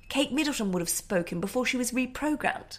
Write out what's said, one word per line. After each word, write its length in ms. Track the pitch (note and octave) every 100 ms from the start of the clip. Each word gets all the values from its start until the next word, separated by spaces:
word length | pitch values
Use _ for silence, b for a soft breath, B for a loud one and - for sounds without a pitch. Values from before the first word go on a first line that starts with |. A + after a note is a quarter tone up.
| -
Kate 240 | C4+ C#4
Middleton 400 | B3 D4+ C#4 G#3+
would 80 | F3+
have 80 | E3+
spoken 520 | - - G3 E3+ F3
before 260 | F#3+ B3 B3
she 100 | B3+
was 160 | A#3+
reprogrammed. 840 | B3 B3+ - D4 D4+ - - -